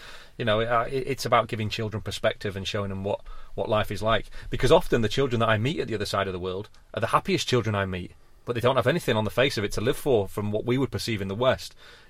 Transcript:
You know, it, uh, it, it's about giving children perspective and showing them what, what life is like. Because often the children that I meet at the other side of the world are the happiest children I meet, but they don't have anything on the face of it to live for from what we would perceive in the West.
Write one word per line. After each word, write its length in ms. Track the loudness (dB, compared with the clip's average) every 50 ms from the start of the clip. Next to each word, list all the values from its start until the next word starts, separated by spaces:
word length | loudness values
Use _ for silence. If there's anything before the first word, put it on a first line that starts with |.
| -16 -16 -16 -18 -18 -14 -10 -4
You 60 | 0
know, 160 | 2 2 2
it, 80 | 2 2
uh, 200 | 2 0 0 0
it, 140 | -2 -4 -2 -2
it's 180 | -4 -4 0
about 220 | 2 4 4 4 2
giving 220 | -2 -4 -4 -4
children 320 | -4 -4 -4 -4 -4 -6
perspective 560 | -6 -6 -4 -2 0 -2 -2 -2 -4 -6 -6 -6
and 100 | -6 -4
showing 220 | -4 -4 -4 -4
them 160 | -4 -4 -4
what, 160 | -2 -4 -4 -6 -8 -12 -12 -12 -8 -6
what 140 | -4 -2 0
life 220 | 2 2 0 0
is 120 | -2 -2 0
like. 220 | 2 2 2 0 -4 -10 -12 -8 -6
Because 240 | -2 2 4 6 6
often 260 | 6 6 4 2 2
the 80 | 2 2
children 320 | 2 0 0 2 2 2
that 80 | 2 2
I 100 | 2 2
meet 220 | 2 0 -2 -2
at 80 | -4 -4
the 80 | -4
other 100 | -4 -4
side 220 | -2 0 0 0 -2
of 60 | -2
the 60 | -4
world 300 | -4 -4 -6 -6 -8 -10 -14 -20 -16 -12 -6
are 60 | -4
the 80 | -2 0
happiest 400 | 0 0 0 0 0 0 0 0
children 280 | 0 0 2 0 0
I 100 | 0 0
meet, 260 | -2 -4 -6 -8 -10 -14 -20 -20 -20 -20 -12 -8
but 120 | -8 -4
they 60 | 0
don't 140 | 2 2 4
have 120 | 4 4 2
anything 280 | 2 2 2 4 4
on 80 | 4 4
the 60 | 2
face 280 | 2 2 2 2 2 0
of 60 | -2
it 80 | -2 -2
to 80 | 0
live 140 | 0 0 0
for 320 | 0 2 2 4 4 2 0
from 240 | -2 -4 -4 -2
what 140 | -2 -2 0
we 120 | 0 2 2
would 140 | 2 0
perceive 300 | -2 -4 -4 -4 -4 -2
in 80 | -4 -4
the 40 | -2
West. 420 | 0 2 2 2 2 -2 -10 -16 -18 -20 -20 -20 -20 -20 -8